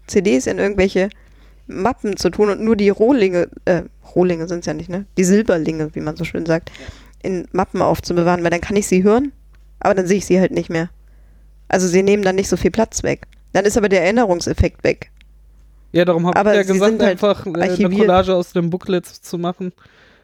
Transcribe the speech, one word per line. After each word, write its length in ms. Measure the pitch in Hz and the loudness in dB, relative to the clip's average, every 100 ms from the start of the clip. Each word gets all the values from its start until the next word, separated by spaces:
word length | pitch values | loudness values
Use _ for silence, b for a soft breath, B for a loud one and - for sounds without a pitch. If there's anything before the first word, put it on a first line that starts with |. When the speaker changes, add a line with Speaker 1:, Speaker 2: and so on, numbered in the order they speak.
| - | -2
Speaker 1:
C 140 | 202 | 0
Ds 260 | 190 254 - | 2 0 0
in 100 | 185 | -2
irgendwelche 520 | 196 196 196 185 202 b b b b b - | -2 0 0 0 -2 b b b b b -14
Mappen 500 | 151 220 247 214 190 | -4 -4 -4 -6 -2
zu 120 | 190 | -2
tun 200 | 196 208 | 0 0
und 120 | 196 | 0
nur 140 | 220 214 | 0 2
die 140 | 202 | 2
Rohlinge, 600 | 190 226 269 190 175 - - - | 2 2 4 2 0 -2 -4 -2
äh, 180 | 170 - - - 170 | -2 -4 -16 -4 0
Rohlinge 320 | 180 165 170 | 0 0 -4
sind's 200 | 175 170 | -6 -6
ja 60 | |
nicht, 160 | 156 170 | -8 -8
ne? 160 | 185 202 - | -10 -6 0
Die 60 | |
Silberlinge, 680 | 180 202 220 175 151 160 156 160 | 2 2 2 0 0 -4 -6 -6
wie 60 | |
man 140 | 151 160 | -8 -6
so 60 | 160 | -6
schön 200 | 170 165 | -4 -2
sagt, 240 | 165 - | -2 -4
Speaker 2:
Ja. 600 | - - - - - 190 | -16 -20 -20 -20 -10 -6
Speaker 1:
in 180 | 185 - | -6 -4
Mappen 280 | 180 - 190 | -4 -2 0
aufzubewahren, 600 | 160 165 - 175 170 175 | 0 0 -2 0 2 0
weil 60 | 170 | 0
dann 80 | 170 | -2
kann 140 | - 208 | -2 -2
ich 100 | 202 | 2
sie 160 | 185 | 2
hören, 280 | 202 233 285 - - - - - | 4 2 0 -8 -20 -20 -20 -4
aber 140 | 190 196 | 0 0
dann 100 | 180 | 0
sehe 120 | 196 | -2
ich 80 | - | 2
sie 140 | 185 | 2
halt 100 | 180 | 2
nicht 180 | 175 170 | 0 -4
mehr. 200 | 165 175 - - - - - - - - | -4 -6 -10 -20 -20 -20 -20 -20 -20 -2
Also 180 | 185 185 | 0 2
sie 160 | 180 | 2
nehmen 180 | 196 208 | 4 2
dann 140 | 190 190 | 2 0
nicht 140 | 196 | -2
so 80 | 180 | 0
viel 120 | 180 | 0
Platz 320 | 220 220 - | 0 -2 -2
weg. 240 | 156 143 - - _ | -4 -6 -10 -20 _
Dann 100 | 180 202 | -2 0
ist 120 | 233 | 0
aber 100 | 196 | 2
der 160 | 185 | 2
Erinnerungseffekt 800 | 175 233 214 175 - - 165 - | 2 2 2 0 -2 0 -2 0
weg. 260 | - - - - - - - - - _ - | -2 -2 -8 -20 -20 -20 -20 -20 -20 _ -4
Speaker 2:
Ja, 100 | 170 | 0
darum 240 | 180 165 180 | 2 2 0
hab 80 | 180 | 2
Speaker 1:
Aber 140 | 208 | 2
Speaker 2:
ich 60 | 202 | 2
ja 60 | 190 | 2
Speaker 1:
sie 80 | |
Speaker 2:
gesagt, 180 | 190 208 | 2 2
Speaker 1:
sind 100 | 220 | 2
halt 100 | 208 | 0
Speaker 2:
einfach, 340 | 180 208 190 190 | 2 0 -2 -4
äh, 40 | |
eine 100 | 165 | -2
Speaker 1:
archiviert. 380 | 180 180 190 202 | -2 0 0 2
Speaker 2:
Collage 340 | 208 185 190 180 | 4 4 2 0
aus 160 | 175 | -2
dem 180 | 180 170 | -4 -2
Booklet 360 | 180 - 180 - | -4 -4 -4 -4
zu 320 | - - 175 | -16 -12 -8
machen, 340 | 175 180 180 - b b b b | -6 -6 -12 -12 b b b b